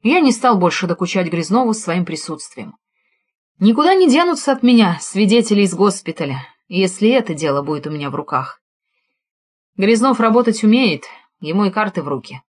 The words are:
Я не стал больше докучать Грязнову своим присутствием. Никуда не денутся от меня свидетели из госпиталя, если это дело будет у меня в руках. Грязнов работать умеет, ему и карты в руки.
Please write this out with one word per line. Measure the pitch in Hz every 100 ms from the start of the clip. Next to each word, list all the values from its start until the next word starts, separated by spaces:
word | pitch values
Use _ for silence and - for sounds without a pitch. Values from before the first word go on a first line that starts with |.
Я | 214 349
не | 277
стал | 226 254 208
больше | 175 - 175
докучать | 170 180 190 175
Грязнову | 165 160 220 247
своим | 220 - 170
присутствием. | 175 156 - 151 - - 98 - _ _ _ _ _ _ _ _
Никуда | 202 226 320 381
не | 359
денутся | 269 349 302 -
от | 269
меня | 240 240 202 170
свидетели | - 190 208 233 226 202
из | 196
госпиталя, | 170 202 190 - 160 147 131 131 _ _
если | 180 185 185 214
это | 254 226
дело | 156 151 139
будет | 143 151 156
у |
меня | 151 143
в | 143
руках. | 147 139 131 - _ _ _ _ _ _ _ _ _ _ _ -
Грязнов | 196 226 262 226
работать | 226 226 233 220 214
умеет, | 233 247 143 - - _ _
ему | 151 180
и | 202
карты | 196 202 185
в | 143
руки. | 135 - 131 _